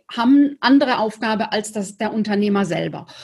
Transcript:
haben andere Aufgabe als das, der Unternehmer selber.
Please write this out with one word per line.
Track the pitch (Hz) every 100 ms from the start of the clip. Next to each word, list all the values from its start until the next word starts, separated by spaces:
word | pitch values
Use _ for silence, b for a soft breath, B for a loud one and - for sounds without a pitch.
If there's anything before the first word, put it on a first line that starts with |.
| -
haben | - 233 285 285 -
andere | 247 277 277 233
Aufgabe | 220 - 226 214 220
als | 214 214
das, | 214 190 -
der | 214
Unternehmer | 220 208 202 208 202 180
selber. | 165 165 147 - B